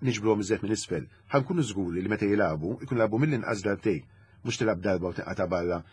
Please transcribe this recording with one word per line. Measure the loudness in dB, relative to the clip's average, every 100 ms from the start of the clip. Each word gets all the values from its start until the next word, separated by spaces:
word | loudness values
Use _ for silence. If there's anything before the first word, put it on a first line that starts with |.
niġbruhom | -2 0 2 2
iżjed | 2 0
minn | 0
isfel. | -4 -2 -6 -6 -16 0
Ħankunu | 0 2 0
żguri | 0 -2 -2 -2
li | -2
meta | 0 2
jilagħbu, | 4 2 0 -4 -6
ikun | -4 0
jilagħbu | 2 2
mill-inqas | 2 0 -2 -2
darbtejn. | 0 0 0 0 -4 -20 -20 -12
Mhux | -6 -2
tilab | 0 2
darba | 2 0 0
u |
tinqata' | -6 -8 -4 0
barra | 0 0 -2 -4